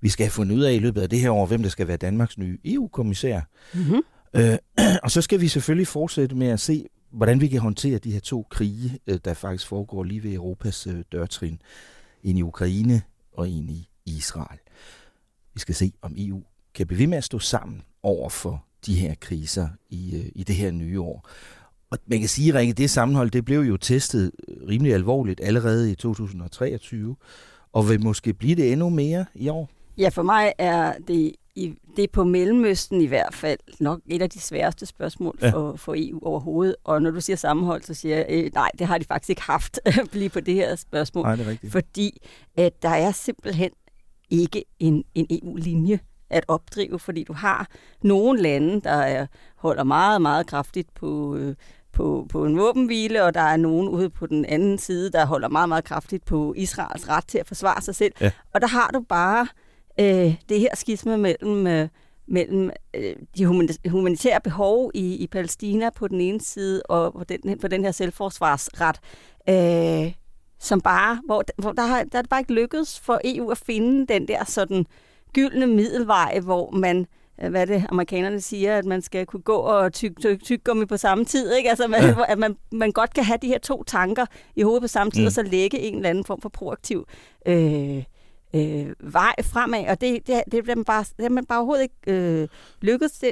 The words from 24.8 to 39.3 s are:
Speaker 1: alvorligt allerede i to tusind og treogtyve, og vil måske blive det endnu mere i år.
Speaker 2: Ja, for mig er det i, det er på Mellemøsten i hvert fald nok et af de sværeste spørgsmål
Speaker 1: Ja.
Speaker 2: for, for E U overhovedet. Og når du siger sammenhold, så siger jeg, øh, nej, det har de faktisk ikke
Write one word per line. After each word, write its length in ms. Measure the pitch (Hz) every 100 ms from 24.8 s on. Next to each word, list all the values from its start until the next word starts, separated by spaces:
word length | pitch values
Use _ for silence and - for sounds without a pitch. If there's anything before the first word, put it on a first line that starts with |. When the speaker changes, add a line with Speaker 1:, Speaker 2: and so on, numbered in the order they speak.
| 143
Speaker 1:
alvorligt 460 | 104 92 135 113 92
allerede 480 | 98 113 113 113 117
i 40 | 95
to 180 | 117
tusind 280 | 107 104 95
og 100 | 87
treogtyve, 640 | - 131 120 - 117 107 131 _ - - - _
og 160 | - 107
vil 140 | 110
måske 300 | 110 104 -
blive 220 | 101 120 175
det 160 | 135
endnu 180 | 131 175
mere 360 | 165 143 170 185 -
i 140 | 127
år. 200 | 160 156 _ - -
Speaker 2:
Ja, 120 | 190
for 140 | -
mig 300 | 175 214 208 -
er 360 | 180 170 160 - -
det 240 | 170 156 - _ -
i, 180 | 180 - - -
det 80 |
er 40 | 202
på 100 | -
Mellemøsten 760 | 180 180 180 240 226 190 - 190
i 40 | 156
hvert 280 | 131 -
fald 260 | - 156 143 - -
nok 200 | 147 165 -
et 160 | 170
af 80 | 185
de 100 | -
sværeste 460 | - 147 151 170 190
spørgsmål 520 | - 156 - 175 -
Speaker 1:
Ja. 80 | 123
Speaker 2:
for, 260 | 135 151 151
for 200 | - 151
E 120 | 160
U 60 | 160
overhovedet. 520 | 165 151 147 156 190 185
Og 180 | - 156
når 100 | 165
du 100 | 165
siger 160 | 170 190
sammenhold, 440 | 147 151 175 165
så 120 | -
siger 220 | 160 160 156
jeg, 100 | 160
øh, 220 | 160 160
nej, 160 | 147 120 -
det 80 | 175
har 100 | 170
de 80 | 160
faktisk 240 | -
ikke 120 | -